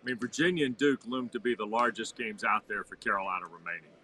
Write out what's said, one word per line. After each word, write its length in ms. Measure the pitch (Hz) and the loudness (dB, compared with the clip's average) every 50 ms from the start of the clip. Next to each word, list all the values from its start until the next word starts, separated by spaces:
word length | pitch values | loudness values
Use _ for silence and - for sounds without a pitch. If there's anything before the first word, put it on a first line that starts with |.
I 40 | - | -4
mean, 120 | 123 127 107 | -6 -4 -4
Virginia 480 | 123 120 - - 156 180 185 165 143 | -4 -6 0 2 2 4 4 4 2
and 100 | 131 123 | 0 2
Duke 240 | 113 139 147 135 120 - | 4 4 4 4 4 -2
loom 240 | 117 123 131 127 117 | -6 -4 -4 -4 -4
to 100 | - 120 | -6 -2
be 140 | 101 120 120 | 0 0 0
the 100 | 107 107 | 0 -2
largest 500 | 104 107 117 120 120 110 107 113 - - | 0 2 2 2 2 2 -2 -8 -8 -6
games 300 | - 120 110 107 101 110 | -8 -8 -8 -6 -2 0
out 240 | 113 104 107 - - | 2 2 2 0 -2
there 160 | 107 101 95 | -6 -6 -6
for 120 | - 95 | -8 -12
Carolina 500 | - - 117 104 98 95 98 92 90 87 | -6 -2 0 0 0 0 -2 -4 -4 -6
remaining, 420 | 85 85 87 82 85 87 85 82 - - - | -8 -14 -12 -8 -8 -8 -8 -10 -16 -20 -20